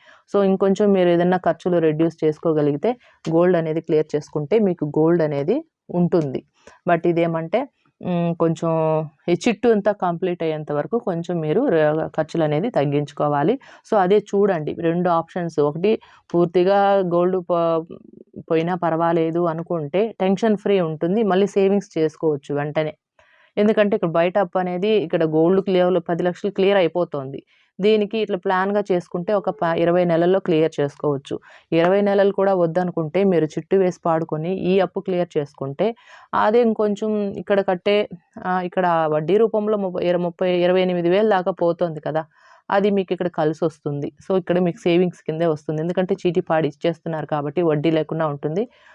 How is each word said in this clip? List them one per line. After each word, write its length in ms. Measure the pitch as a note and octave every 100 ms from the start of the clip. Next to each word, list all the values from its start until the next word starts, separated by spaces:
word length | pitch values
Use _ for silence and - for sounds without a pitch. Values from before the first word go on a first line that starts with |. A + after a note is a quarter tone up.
| - - _
So, 100 | G3+
ఇంకొంచెం 440 | G3 F#3+ G3 F#3+ G#3
మీరు 180 | F#3+ F3+
ఏదైనా 300 | E3+ F3 F3+
ఖర్చులు 380 | F3 D#3+ F#3 F3
రెడ్యూస్ 380 | D#3+ D3+ E3 D#3+
చేసుకోగలిగితే 720 | D#3 D3+ E3+ D3+ D3 C#3+ G#3+ A#3+ _ _ -
గోల్డ్ 320 | E3 F3+ F3
అనేది 240 | D#3+ D#3
క్లియర్ 280 | D#3+ D#3 D#3
చేసుకుంటే 480 | C#3+ - D3+ C#3+ A3+
మీకు 260 | G3 F3 D3+
గోల్డ్ 340 | D#3 D#3+ E3+
అనేది 320 | D#3 C#3+ D3 C#4 E4 _ -
ఉంటుంది. 480 | F3+ F3 F3+ C#3+ C3 - _ - _
But 200 | - E3 F3
ఇదేమంటే, 560 | E3+ E3+ E3 D#3+ A3 C4+ _ _ -
మ్, 300 | - F3 E3+ E3+
కొంచెం 360 | E3 D#3+ E3 D#3+ D#3 D#3 D#3 _ -
ఈ 60 |
చిట్టు 340 | F3 B3 G#3+ A#3
అంతా 220 | G#3+ G#3 G3+
కంప్లీట్ 460 | F3+ E3+ F#3 F3
అయ్యేంత 280 | E3 D#3 D3
వరకు 260 | D3 D3 A#3
కొంచెం 360 | G#3+ E3+ E3+ F3
మీరు 220 | D#3 E3+ C4+
ర-, 400 | E3 D3+ D#3 D#3+
ఖర్చులు 340 | - D#3 E3+
అనేది 260 | D3+ D3+ A#3
తగ్గించుకోవాలి. 840 | D#3+ C#3+ D3 C#3+ - D3 C#3+ D#3 C4+ - -
So, 100 | - G#3+
అదే 200 | F3+ G#3
చూడండి 540 | G3+ G3 G3+ E3+ D3 -
రెండు 300 | E3+ E3+ F3+
ఆప్షన్స్. 480 | E3 E3 F#3 E3+ D#3+
ఒకటి 320 | D3 D#3 G3+ A3 - - _
పూర్తిగా 500 | F3 E3+ F3+ F3+ G3 G3 G3+ F3+
గోల్డ్ 320 | E3+ F3+ F#3+
పో-, 400 | F3 E3+ E3 E3 E3+ - - - - -
పోయినా 320 | - E3 E3 F3+
పర్వాలేదు 640 | E3+ D#3+ E3+ E3+ D#3+ E3+ F3
అనుకుంటే 560 | D#3+ E3+ F3 C#3+ F#3 A3 -
టెన్షన్ 380 | F#3+ F#3+ A3+ G3+
ఫ్రీ 200 | G#3 G3
ఉంటుంది, 400 | D#3+ D#3 E3+ G#3
మళ్ళీ 240 | G#3 F#3 G3
సేవింగ్స్ 420 | G3+ G3 G3+ G3
చేసుకోవచ్చు 600 | E3 D#3 - D#3+ C#3+ -
వెంటనే. 400 | C#3+ D3+ D3+ D#3 - _ _ _ _ _ -
ఎందుకంటే 360 | G#3 G#3+ G3+ G#3+
ఇక్కడ 160 | E3+
బయట 240 | E3 F3 G3+
అప్పు 200 | F#3 F#3+
అనేది 320 | F3+ F3+ G#3 G#3+
ఇక్కడ 260 | D#3 F3 D#3+
గోల్డ్ 320 | D#3 E3 F#3+
క్లియర్‌లో 360 | F#3 F3+ F3+ F3+
పది 240 | E3+ E3+
లక్షలు 280 | F3+ E3+ G3+
క్లియర్ 260 | G3 F#3+ G3+
అయిపోతుంది. 640 | E3 F3 E3+ C#3+ C3+ C#3 - _ _ -
దీనికి 380 | G#3 G#3+ G#3 A3+
ఇట్లా 180 | G#3 F#3
ప్లాన్‌గా 440 | G3 F#3 F#3+ G#3
చేసుకుంటే 500 | G3+ F3+ - F3+ F3
ఒక 160 | G#3 F#3+
ప-, 260 | F3 E3+ E3
ఇరవై 260 | E3+ F3 F3
నెలల్లో 340 | E3 F3 F#3+
క్లియర్ 340 | F#3+ D#3+ D#3
చేసుకోవచ్చు. 640 | D3+ C#3+ - D3+ C#3 - A#2 - - -
ఇరవై 300 | E3 E3+ G3+
నెలలు 320 | G3+ G3+ G3
కూడా 200 | F#3+ G3 F#3+
వద్దనుకుంటే 640 | E3 E3+ F3+ E3+ D#3 F3+
మీరు 240 | G3 E3+ D#3
చిట్టు 300 | E3 - F#3+
వేసి 220 | F3+ F3+
పాడుకొని 480 | F3 D#3+ E3 D#3 E3 F#3+
ఈ 100 | F3+ F#3+
అప్పు 200 | F3 G3
క్లియర్ 320 | F#3 F3+ E3+
చేసుకుంటే 540 | - C#3+ - C3+ C#3 G#3 A#3 - - -
అదే 280 | G3+ G#3 A#3
ఇంకొంచెం 500 | A#3 A3 G#3+ G3+ A3 G#3+ G3 -
ఇక్కడ 220 | F#3 G3
కట్టే, 360 | G3 F3+ G3+ G#3 G#3 F3 _ -
ఆ, 140 | F#3 F#3
ఇక్కడ 240 | F3+ F#3 F3+ E3 D#3+
వడ్డీ 280 | D#3 D#3 G#3
రూపంలో 400 | A3+ A3 G#3 G#3+
ముప్పై, 260 | F#3+ F3+ F3
ఇర-, 160 | F3+
ముప్పై, 260 | F3 - F#3 F3+
ఇరవై 240 | F3 F#3
ఎనిమిది 260 | F#3 F3 E3+
వేలు 200 | F#3+ A3
దాకా 240 | F#3+ F#3
పోతోంది 480 | F3+ E3+ E3+ F3 D3+
కదా, 220 | D3 D#3 D#3 _ _ _ -
అది 200 | G3 G3+
మీకు 200 | G3 F#3
ఇక్కడ 160 | F3+ F3+
కలిసొస్తుంది. 800 | - D#3 D#3 E3 - D3+ C#3+ D#3 -
So, 120 | - F#3+
ఇక్కడ 200 | F3+ F3+
మీకు 200 | F3 E3
సేవింగ్స్ 440 | F3+ E3+ F3+ -
కిందే 240 | - D#3 E3+
వస్తుంది. 320 | D3+ - D#3
ఎందుకంటే 320 | E3+ F#3 F#3 -
చీటీ 260 | F3+ F3+
పాడి 260 | - D#3+ D3+
ఇచ్చేస్తున్నారు 600 | - E3+ E3 E3 D#3 D3
కాబట్టి 340 | D3+ D3 D#3+
వడ్డీ 300 | E3+ D3+ D#3+
లేకుండా 360 | D#3+ D3+ D#3+ D#3
ఉంటుంది. 360 | C#3+ D3+ E3+ B3 _ -